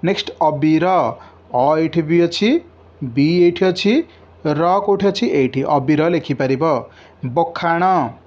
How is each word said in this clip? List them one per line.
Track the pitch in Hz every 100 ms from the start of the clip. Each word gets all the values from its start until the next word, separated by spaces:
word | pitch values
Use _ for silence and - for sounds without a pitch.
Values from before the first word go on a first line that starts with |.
ନେକ୍ସଟ | 165 196 - -
ଅବିର। | 160 143 151 156 175 185 123 - - - -
ଅ | 123 135 156
ଏଇଠି | 160 165
ବି | 156 170
ଅଛି, | 170 170 208 320 - - - -
ବି | 131 117 147 175
ଏଇଠି | 175 175
ଅଛି, | 190 180 202 254 339 - - - 156
ର | 147 170 190
କୋଉଠି | 202 196 196
ଅଛି? | 190 240
ଏଇଠି। | 143 131 135
ଅବିର | 135 147 131 151 160
ଲେଖିପାରିବ। | 170 - 135 135 131 160 135 113 - - -
ବଖାଣ। | 127 123 170 170 170 170 185 185 127 -